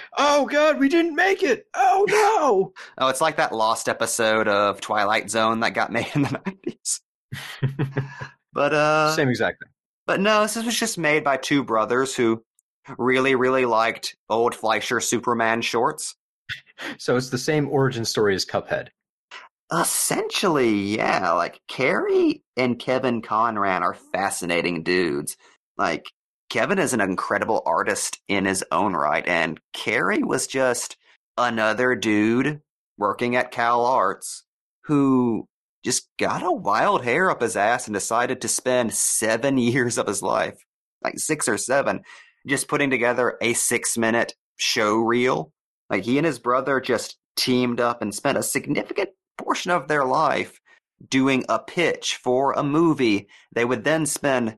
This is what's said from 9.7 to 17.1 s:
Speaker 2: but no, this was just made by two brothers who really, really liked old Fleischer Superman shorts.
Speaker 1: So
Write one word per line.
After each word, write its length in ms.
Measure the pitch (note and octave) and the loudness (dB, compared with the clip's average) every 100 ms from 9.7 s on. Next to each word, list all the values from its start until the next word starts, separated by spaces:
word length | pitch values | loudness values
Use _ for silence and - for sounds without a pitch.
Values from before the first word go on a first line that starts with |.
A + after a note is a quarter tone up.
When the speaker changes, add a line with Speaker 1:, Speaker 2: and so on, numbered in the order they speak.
| _ _ _ - | _ _ _ -4
Speaker 2:
but 120 | - | 0
no, 220 | G3+ G#3+ | 2 4
this 160 | G#3+ A3 | 2 -2
was 220 | A3+ A3 | -4 -2
just 180 | A3+ F3+ | -2 -2
made 260 | D#3 D3+ | 0 2
by 140 | C#3 C3+ | 2 0
two 260 | - C#3+ | 2 0
brothers 540 | A2+ A2 G#2+ B2 C3 - | 2 0 2 0 0 2
who 260 | A#2 A2+ _ _ _ _ - B2+ | 2 2 _ _ _ _ -16 -4
really, 380 | B2 C3 C3 | 0 2 2
really 320 | C3 B2+ C3 B2 | 2 2 2 2
liked 500 | A2 A2+ - - - - | 2 2 -2 -8 -10 -4
old 240 | A2 A#2 | 0 0
Fleischer 440 | - A2 A2 - A#2 | 0 0 0 0 -2
Superman 600 | - B2 - A#2 A2+ A2+ | 0 -2 0 0 2 2
shorts. 540 | A2+ A#2 C3 - - - _ _ - - - - - - | 0 -2 -2 -4 -12 -14 _ _ -16 -16 -16 -16 -14 -10
Speaker 1:
So 200 | - | -2